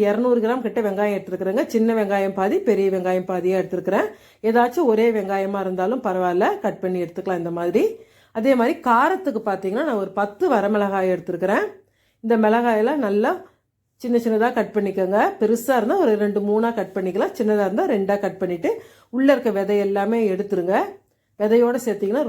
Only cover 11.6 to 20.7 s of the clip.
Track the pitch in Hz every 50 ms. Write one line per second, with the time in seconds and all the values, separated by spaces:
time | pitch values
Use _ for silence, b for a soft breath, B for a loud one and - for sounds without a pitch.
11.6 | 415 427 - - _ _ _ _ _ _ _ _ - 220 233 220 220 214 220 240
12.6 | 240 240 220 214 214 247 311 294 247 202 202 208 226 285 370 359 - - _ _
13.6 | _ _ _ _ _ _ _ _ - 240 240 233 233 233 220 208 226 247 247 240
14.6 | 202 - - 214 202 190 185 196 185 185 196 214 277 392 392 - 220 208 233 233
15.6 | 233 - 262 240 208 233 349 403 339 233 214 208 208 208 202 208 202 208 208 220
16.6 | 226 233 233 226 185 185 - 196 185 185 170 202 285 381 - - 220 214 214 208
17.6 | 202 185 190 247 381 370 254 202 196 185 202 202 202 185 185 - 190 175 175 170
18.6 | 170 339 453 440 B B B B B B B 247 269 277 269 247 247 226 196 196
19.6 | 190 185 208 202 202 196 196 202 196 208 226 233 226 196 185 190 202 202 202 180
20.6 | 175 180